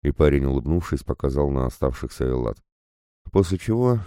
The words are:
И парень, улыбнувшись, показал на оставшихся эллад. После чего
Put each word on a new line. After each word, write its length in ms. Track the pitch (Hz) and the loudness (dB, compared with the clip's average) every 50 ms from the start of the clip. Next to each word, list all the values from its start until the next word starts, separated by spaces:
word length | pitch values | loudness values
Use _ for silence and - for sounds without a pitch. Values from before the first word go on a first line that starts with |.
| - | -2
И 80 | 71 | -2
парень, 340 | 69 - 80 73 71 71 67 | 2 4 4 6 6 4 2
улыбнувшись, 580 | 67 67 67 60 69 80 87 82 - - 71 - | 0 0 -2 0 0 0 0 0 -2 -6 -6 -4
показал 460 | - 69 - - 69 65 71 71 71 | -6 -6 -4 -2 -2 0 0 0 0
на 160 | 69 65 64 | 0 0 -2
оставшихся 600 | 64 - - - 67 64 - - 65 - - 64 | -2 -2 -2 -2 -2 -2 -4 -10 -12 -6 -4 -2
эллад. 360 | 64 64 62 62 57 50 - _ _ _ _ _ _ _ _ _ _ _ _ _ - | -2 -2 -2 -2 -4 -6 -8 _ _ _ _ _ _ _ _ _ _ _ _ _ 0
После 260 | - 95 98 87 95 | 2 2 2 2 -2
чего 420 | 90 - - 110 117 127 123 123 113 92 | -4 -2 -2 0 2 2 2 2 0 -2